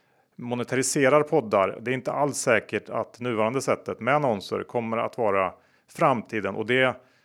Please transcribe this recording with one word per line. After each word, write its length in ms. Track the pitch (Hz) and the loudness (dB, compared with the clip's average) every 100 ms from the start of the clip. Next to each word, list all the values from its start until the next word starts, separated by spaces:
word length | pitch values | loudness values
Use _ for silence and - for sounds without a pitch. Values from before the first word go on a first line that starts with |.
| _ _ _ - | _ _ _ -14
monetariserar 880 | 120 123 117 131 131 156 131 147 | -8 -6 -2 -2 0 4 6 6
poddar. 560 | 147 160 110 101 95 - | 4 0 2 2 2 0
Det 100 | 113 | -4
är 40 | |
inte 180 | 127 131 | -4 -4
alls 240 | 135 151 - | -2 -2 -2
säkert 520 | - 110 - 104 - | 2 2 2 -6 -4
att 320 | 120 107 - | -6 -6 -6
nuvarande 420 | 123 110 110 131 | -6 0 0 0
sättet 380 | 123 117 - 92 | 0 -2 -2 -6
med 140 | 113 | 0
annonser 480 | 147 143 104 - 98 | 0 0 -2 -4 -8
kommer 340 | 98 123 113 113 | -6 -6 -4 -4
att 220 | 113 - | -4 -2
vara 340 | 110 98 92 - _ _ _ | 0 2 0 -4 _ _ _
framtiden, 640 | - 160 123 - 110 95 | 0 2 2 -2 -4 -4
och 120 | 104 107 | -6 -2
det 300 | 127 131 113 _ _ | 2 2 0 _ _